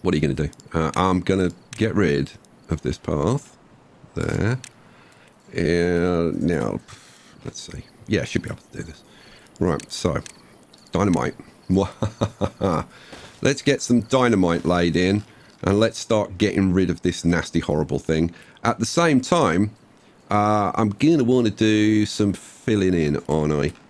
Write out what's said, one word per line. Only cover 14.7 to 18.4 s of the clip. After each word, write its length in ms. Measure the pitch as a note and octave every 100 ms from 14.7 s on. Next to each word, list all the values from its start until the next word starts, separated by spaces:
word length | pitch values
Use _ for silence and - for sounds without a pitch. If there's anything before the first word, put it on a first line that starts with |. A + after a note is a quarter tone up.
| F2 F2 E2+
in, 260 | F2+ G#2 - - - -
and 160 | - G2+
let's 200 | A2+ -
start 400 | - A2 G#2 F2+
getting 340 | G#2 F#2 F#2+
rid 180 | F2+ F2
of 120 | D#2+
this 220 | F2+ -
nasty, 360 | E2+ E2+ - E2+
horrible 380 | - D2+ D2 C#2
thing. 360 | - D#2+ E2+ -